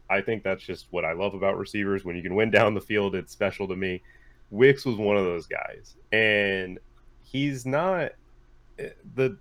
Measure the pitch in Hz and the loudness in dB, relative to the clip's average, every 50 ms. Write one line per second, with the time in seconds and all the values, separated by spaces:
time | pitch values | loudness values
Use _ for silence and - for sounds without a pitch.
0 | - - 95 98 95 - 113 104 - 95 95 92 - - 90 - - - - 87 | -4 -2 -2 0 0 -2 -4 -4 -2 -4 -4 -4 -6 -10 -12 -12 -12 -6 -4 -4
1 | 82 80 85 87 98 101 95 92 95 98 95 92 98 - - 104 101 98 98 98 | -2 -2 -2 -2 -4 -4 -2 -2 -2 -2 -2 -2 -4 -6 -6 -4 -2 -2 -2 -2
2 | 92 90 85 87 85 92 90 104 110 113 110 101 113 104 107 95 - - 107 104 | -4 -6 -8 -8 -6 -2 0 2 2 4 6 6 6 4 4 0 -4 -2 0 0
3 | 101 98 92 92 85 - - - 101 95 - - 101 92 92 92 95 92 90 90 | 0 0 -2 -4 -6 -8 -6 -2 -2 -2 -2 -4 -6 -6 -4 -4 -4 -4 -4 -6
4 | - - - - - - - - - - 104 104 123 139 135 135 - 135 113 101 | -8 -14 -20 -20 -20 -20 -20 -20 -18 -10 4 6 8 8 8 6 0 -4 -2 0
5 | 107 101 104 101 95 90 87 85 80 - - - - - - - - - - - | 2 2 2 2 2 0 -2 -4 -6 -8 -8 -8 -8 -10 -12 -16 -20 -20 -20 -20
6 | - _ 107 110 110 107 107 104 101 98 98 95 95 92 92 - - - - - | -6 _ 2 4 4 4 4 4 2 2 0 -2 -4 -6 -10 -14 -16 -20 -20 -20
7 | _ - - - - - - 135 143 143 135 127 120 131 135 151 175 190 190 175 | _ -20 -20 -20 -18 -8 -6 -4 -2 -2 -4 -4 -4 -2 -2 0 0 0 0 -2
8 | 147 - - - _ _ - - - _ - - _ - - - 139 - - - | -2 -4 -6 -12 _ _ -20 -20 -20 _ -20 -20 _ -20 -16 -14 -14 -14 -14 -18
9 | - - - 131 131 127 - - | -20 -8 -2 0 0 0 0 -4